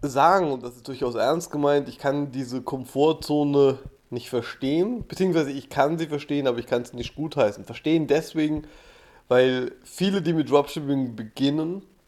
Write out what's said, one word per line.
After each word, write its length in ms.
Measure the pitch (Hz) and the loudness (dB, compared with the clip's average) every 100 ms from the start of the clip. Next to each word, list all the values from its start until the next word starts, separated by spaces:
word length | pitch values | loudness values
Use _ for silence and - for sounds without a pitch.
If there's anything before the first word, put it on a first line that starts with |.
sagen, 500 | 147 127 156 196 170 | -2 4 6 6 2
und 120 | 131 | -4
das 120 | 123 123 | -8 -14
ist 120 | 120 | -12
durchaus 280 | 127 127 117 | -4 -4 0
ernst 360 | 113 165 170 | 0 0 -2
gemeint, 380 | 147 143 143 127 | -2 2 2 0
ich 80 | - | -4
kann 340 | 143 143 143 | -2 -2 -4
diese 300 | 127 123 127 | -6 -6 -6
Komfortzone 1160 | 123 135 123 135 151 156 - 147 147 143 139 135 - _ _ | -6 -8 -6 2 2 2 -2 0 2 4 4 4 -8 _ _
nicht 180 | 120 - | -12 -4
verstehen, 760 | 127 117 - 131 151 196 247 - | -4 -4 -6 -2 0 0 -4 -10
beziehungsweise 440 | - 185 165 143 | -2 0 2 0
ich 180 | 139 - | -4 -8
kann 280 | 143 139 165 | 0 2 2
sie 80 | 160 | -4
verstehen, 420 | 147 - 143 135 | -6 -4 -2 0
aber 120 | 120 | -2
ich 80 | 117 | -2
kann 180 | 123 120 | -2 -4
sie 100 | 123 | -10
nicht 200 | 120 - | -12 -8
gutheißen. 500 | 156 147 110 101 98 | -8 0 0 0 -14
Verstehen 420 | 113 - 165 143 | -8 0 0 2
deswegen, 560 | 143 160 160 151 151 - - - - - - _ | 0 0 -2 -2 -2 -8 -20 -20 -20 -20 -20 _
weil 460 | 123 131 127 127 - | 4 6 2 -4 -10
viele, 380 | - - 190 196 | -20 -2 0 2
die 120 | 165 | 0
mit 160 | 160 131 | 0 4
Dropshipping 680 | 143 143 - 139 139 127 113 | 4 4 -4 -2 -2 -2 -6
beginnen 680 | 110 - 139 147 160 190 - _ | -12 -2 0 0 -4 -6 -12 _